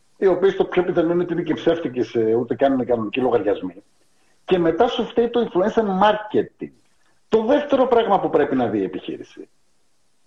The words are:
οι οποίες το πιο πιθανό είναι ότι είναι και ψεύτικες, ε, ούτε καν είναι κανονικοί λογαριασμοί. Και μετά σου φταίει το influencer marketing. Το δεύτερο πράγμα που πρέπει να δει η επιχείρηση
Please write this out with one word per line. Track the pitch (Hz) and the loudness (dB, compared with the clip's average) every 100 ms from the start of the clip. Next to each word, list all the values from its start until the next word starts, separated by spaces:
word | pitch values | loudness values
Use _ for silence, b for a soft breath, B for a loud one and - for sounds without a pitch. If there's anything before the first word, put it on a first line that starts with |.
| _ _ | _ _
οι | 196 | 2
οποίες | 175 190 185 | 4 2 0
το | 180 | 0
πιο | 180 | 0
πιθανό | 180 170 165 | 0 2 2
είναι | 175 | 0
ότι | 170 | 0
είναι | 170 | -2
και | 156 | -4
ψεύτικες, | 131 - 165 147 123 107 120 | -2 0 -2 -2 -4 -2 0
ε, | 110 | 2
ούτε | 113 123 120 | 0 -2 0
καν | 139 | 2
είναι | 135 | 2
κανονικοί | 120 120 104 127 | 0 -2 -2 -2
λογαριασμοί. | 123 113 101 95 92 95 - _ _ _ _ _ - | 0 0 0 -2 -6 -12 -20 _ _ _ _ _ -2
Και | 180 | 0
μετά | 165 165 240 | 2 2 0
σου | 247 214 | 0 -4
φταίει | - 233 | -2 0
το | 240 214 | 0 -2
influencer | - 202 226 | 0 0 0
marketing. | 208 185 208 208 - 117 95 - 73 - _ _ _ _ _ | -2 2 2 2 -2 -2 -2 -8 -16 -16 _ _ _ _ _
Το | 220 | 0
δεύτερο | 220 285 - 262 254 | 2 0 2 0 2
πράγμα | 233 202 190 | 2 2 0
που | 156 | 2
πρέπει | 151 - 131 | 0 0 0
να | 117 | -2
δει | 104 | -2
η | |
επιχείρηση | 92 90 - 73 - - - _ _ _ _ _ _ _ | -4 -6 -10 -12 -14 -20 -20 _ _ _ _ _ _ _